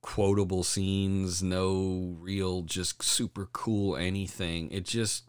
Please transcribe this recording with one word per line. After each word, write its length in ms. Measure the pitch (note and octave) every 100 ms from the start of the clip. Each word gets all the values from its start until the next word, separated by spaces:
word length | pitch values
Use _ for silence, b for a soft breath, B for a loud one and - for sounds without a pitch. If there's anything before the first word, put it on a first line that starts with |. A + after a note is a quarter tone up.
quotable 600 | - - G2 G2+ F#2+ F#2
scenes, 800 | F2 - F#2+ G2 G2 F#2+ F#2+ F2+
no 720 | F#2+ F#2 F#2 F#2+ F#2+ F#2 F2+ E2+
real 440 | F2 G2 F#2 F#2
just 400 | E2 F#2 F2 -
super 440 | - - A#2+ - F#2+
cool 440 | - - G#2+ G2 C#2
anything. 760 | F2+ G2 F#2+ - F2+ E2+ D#2+
It 140 | G2 F#2
just 380 | A#2 A2 -